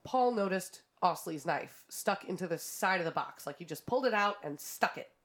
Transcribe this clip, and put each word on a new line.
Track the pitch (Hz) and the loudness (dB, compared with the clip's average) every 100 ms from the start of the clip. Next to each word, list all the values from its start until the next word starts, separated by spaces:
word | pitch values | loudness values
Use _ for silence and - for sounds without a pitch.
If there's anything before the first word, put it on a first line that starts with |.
Paul | - 262 247 | 0 4 4
noticed | 233 196 185 - - _ - | 4 2 0 -2 -12 _ 2
Osley's | 185 156 - 156 160 | 2 2 -4 -6 -2
knife | 143 123 - - | -2 -2 -14 -14
stuck | - - 202 | -4 0 0
into | - 190 180 | -2 -4 -2
the | 165 | -4
side | - - 196 190 | -6 -2 2 2
of | 165 | 2
the | |
box. | 160 139 - - | -2 -4 -6 -10
Like, | 147 | -10
he | |
just | 170 151 - | -10 -10 -2
pulled | 247 254 | 2 2
it | |
out | 208 202 202 | 4 2 0
and | 151 147 | -6 -8
stuck | - - 190 - | -8 0 0 -2
it | - _ | -12 _